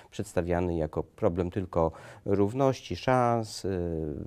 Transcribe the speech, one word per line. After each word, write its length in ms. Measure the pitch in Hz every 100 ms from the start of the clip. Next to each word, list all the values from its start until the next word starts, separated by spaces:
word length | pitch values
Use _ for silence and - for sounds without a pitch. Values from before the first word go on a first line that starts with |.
| -
przedstawiany 640 | - 101 - 87 87 90 85
jako 260 | 78 -
problem 480 | 78 - 107 85 87
tylko 420 | 104 90 87 82 - - - -
równości 720 | 98 101 123 139 127 - 90
szans, 680 | - 127 120 117 110 - 90
y, 500 | 95 87 80 78 76